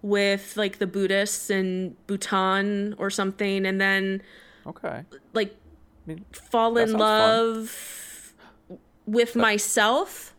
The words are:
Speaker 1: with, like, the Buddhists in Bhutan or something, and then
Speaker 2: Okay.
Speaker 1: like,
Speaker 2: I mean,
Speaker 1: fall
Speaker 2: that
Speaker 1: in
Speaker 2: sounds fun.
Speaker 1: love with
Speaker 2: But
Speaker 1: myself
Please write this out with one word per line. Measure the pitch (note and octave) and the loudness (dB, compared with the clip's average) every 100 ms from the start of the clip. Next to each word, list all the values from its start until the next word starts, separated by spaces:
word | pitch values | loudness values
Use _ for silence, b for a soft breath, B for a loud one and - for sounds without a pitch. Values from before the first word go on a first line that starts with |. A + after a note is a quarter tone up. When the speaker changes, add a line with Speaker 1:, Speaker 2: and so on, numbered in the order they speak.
Speaker 1:
with, | G#3 G3+ G3+ G3 G3 G#3+ | 0 2 2 0 -4 -4
like, | G#3 G3 | -4 -2
the | G3 | -4
Buddhists | G3 F#3+ G3 G#3 - - | 0 0 2 0 -4 -2
in | G3 F#3+ F#3 F#3 - - | 0 0 -2 -6 -10 -8
Bhutan | G3+ - G3 F#3+ F#3+ G3+ G3+ G3+ G#3 | -6 -2 0 2 2 0 -2 -4 -4
or | G3 | -4
something, | G3 F#3+ G3 G3+ G3 F#3+ | -2 -4 -2 -4 -2 -2
and | F#3+ | 0
then | G3 G3 F#3+ F#3+ B B B B - | 2 2 0 -4 B B B B -18
Speaker 2:
Okay. | - - - D#3+ - _ | -12 -10 -10 -14 -20 _
Speaker 1:
like, | A3 G3+ - - - - _ - | -4 -4 -8 -20 -20 -20 _ -16
Speaker 2:
I | |
mean, | D#3+ G#3 | -14 -16
Speaker 1:
fall | - - A#3 A3+ | -20 -2 2 2
Speaker 2:
that | A#3 | 4
Speaker 1:
in | A3+ | 2
Speaker 2:
sounds | A3 | 4
fun. | |
Speaker 1:
love | G#3+ G#3+ A3 A3+ A3+ A3 A3 - - - - - - _ B B _ F#3 _ _ - | 4 6 4 4 2 -2 -8 -12 -14 -16 -18 -20 -20 _ B B _ -20 _ _ -2
with | A3 A#3 | 2 2
Speaker 2:
But | A#3 | 2
Speaker 1:
myself | A3+ G#3 - - G#3+ C4 G4 - - | 2 2 0 4 4 4 -2 -8 -20